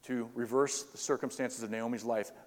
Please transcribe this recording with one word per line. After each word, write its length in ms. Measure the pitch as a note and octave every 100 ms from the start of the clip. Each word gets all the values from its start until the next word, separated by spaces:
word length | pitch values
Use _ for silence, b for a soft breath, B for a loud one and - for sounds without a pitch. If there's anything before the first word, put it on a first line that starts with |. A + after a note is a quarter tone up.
to 260 | - B2+ A#2
reverse 500 | A#2 A#2 C3 C#3 -
the 140 | - -
circumstances 640 | - C3+ C3 - B2 -
of 80 | A2
Naomi's 320 | A2+ A#2 A#2+
life 280 | A2+ A2+ G#2 B